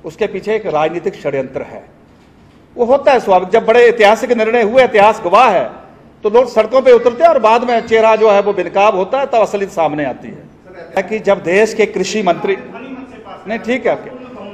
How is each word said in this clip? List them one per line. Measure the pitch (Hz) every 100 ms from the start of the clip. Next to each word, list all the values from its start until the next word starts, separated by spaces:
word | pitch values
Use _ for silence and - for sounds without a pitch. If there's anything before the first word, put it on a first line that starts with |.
उसके | 160 - 208
पीछे | 202 202 220
एक | 196
राजनीतिक | 151 160 170 -
षड्यंत्र | - 147 135 123 143
है। | 120 107 - _ _ _ _ _ _ _ _ -
वो |
होता | 233 277 294
है | 247
स्वाभाविक, | 202 180 185
जब | 226 220
बड़े | 233 240
ऐतिहासिक | 226 202 220 247
निर्णय | 220 220 240
हुए, | 208 254
इतिहास | 247 220 208 208
गवाह | 175 202 254
है, | 175 113 - - - - _
तो | 214
लोग | 226 247
सड़कों | 220 214 254
पे | 254
उतरते | 233 240 226
हैं | 339
और | 294
बाद | 220 233 247
में | 233 226
चेहरा | 226 220 220
जो | 220
है, | 202
वो | 202
बेनकाब | 180 170 185 208 185
होता | 185 262
है, | 269
तब |
असलियत | 240 202 202 196
सामने | 175 151 147
आती | 139 117 117
है। | 92 - _ - - - 190
कि | 196 214
जब | 196 196
देश | 156 190 214
के | 214 208
कृषि | 196 185 214
मंत्री, | 214 - 202 190 - - - - - - - - 185
नहीं, | 220
ठीक | 214 247 214
है, |
ओके। | 151 - - - - 202